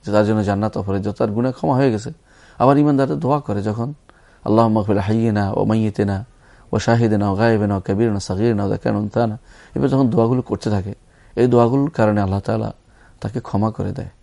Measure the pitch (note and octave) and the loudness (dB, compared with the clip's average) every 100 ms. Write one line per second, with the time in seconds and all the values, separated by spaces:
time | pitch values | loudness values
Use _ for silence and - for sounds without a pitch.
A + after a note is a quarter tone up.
0 | - G#2 G#2+ A2 G2+ G2 G#2+ G#2 G2 G2 | 0 2 2 2 0 0 -2 -4 -4 -2
1 | G#2 - A#2 G#2 B2+ C3 D#3+ C#3 C3+ G#2+ | -4 -2 -2 0 -2 -2 -2 2 2 0
2 | A2 D#3+ _ _ - - C3 C#3+ D3 C#3 | -6 -16 _ _ -20 0 4 4 4 2
3 | C3+ D3 C#3+ D3 - G#2 G#2 G#2+ A#2+ D3 | 0 -2 -2 -2 -2 -4 -4 -4 -6 -8
4 | _ _ _ _ - G#2+ A2+ G#2+ G2+ G2+ | _ _ _ _ 0 4 4 2 0 0
5 | F#2+ A2 A2+ G#2 G2 - G#2+ A2 G#2+ G2+ | 0 0 0 0 -2 -2 0 0 0 0
6 | G2+ F#2+ - _ - - - A2 A2+ A#2 | -2 -2 -6 _ -20 -20 -6 -4 0 2
7 | A#2 G#2 G2+ F#2+ A#2 A2 G#2 G2+ - G2 | 2 2 0 2 2 2 2 -2 -2 0
8 | A#2 G2+ - G2 A#2 G#2+ G2+ G#2 A#2+ G#2+ | 0 0 -4 -2 0 0 -2 -2 -2 -2
9 | G#2 A#2+ A#2 G#2+ _ - - - C3+ C3+ | -2 -2 -2 -4 _ -20 -10 -4 0 2
10 | C3 A2 A2+ B2+ A#2+ G2+ A2 G#2 G2 - | 2 2 2 0 -2 -4 -2 -2 -4 -12
11 | _ _ - - B2 A#2+ A#2 C3+ C#3+ - | _ _ -12 0 2 4 4 2 -2 0
12 | G#2+ G#2 F#2+ G2 - A2 A2 - _ _ | 2 2 0 -2 -2 -4 -4 -10 _ _
13 | - _ - A#2+ - G2 A2 A2 G2 G2 | -20 _ -8 -8 -4 -2 -2 -2 -6 -6
14 | F2 _ | -12 _